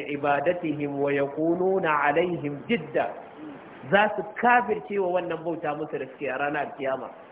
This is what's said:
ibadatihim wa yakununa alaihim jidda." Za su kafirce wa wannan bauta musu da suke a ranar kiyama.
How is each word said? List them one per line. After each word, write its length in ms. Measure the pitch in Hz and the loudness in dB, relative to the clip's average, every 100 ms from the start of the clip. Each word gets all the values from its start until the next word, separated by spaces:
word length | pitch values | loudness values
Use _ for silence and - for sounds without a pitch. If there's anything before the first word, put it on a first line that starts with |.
| 131 143 | -4 -2
ibadatihim 840 | 147 143 156 175 165 143 143 139 | 2 2 2 0 0 -2 -2 0
wa 120 | 143 | 2
yakununa 880 | 143 139 147 160 175 185 190 170 147 | 2 0 0 0 2 2 2 2 4
alaihim 600 | 147 147 175 165 143 143 - | 4 4 2 0 -4 -4 0
jidda." 420 | 226 - 170 120 - - - 151 143 - - 131 | -2 0 -2 -2 -4 -14 -14 -14 -14 -16 -16 2
Za 180 | 190 214 - | 4 4 0
su 80 | 175 - | -6 0
kafirce 640 | 240 247 202 208 - 202 | 6 6 4 -2 -2 0
wa 80 | 185 180 | 2 0
wannan 240 | 170 165 | 0 -4
bauta 320 | 160 165 156 147 | -4 -4 -4 -4
musu 220 | 151 147 | -4 -6
da 80 | 131 | -6
suke 220 | - 139 | -6 -4
a 80 | 127 | -2
ranar 340 | 147 147 139 - | 0 -2 -4 -4
kiyama. 320 | 131 131 110 - - | -2 -2 -4 -12 -18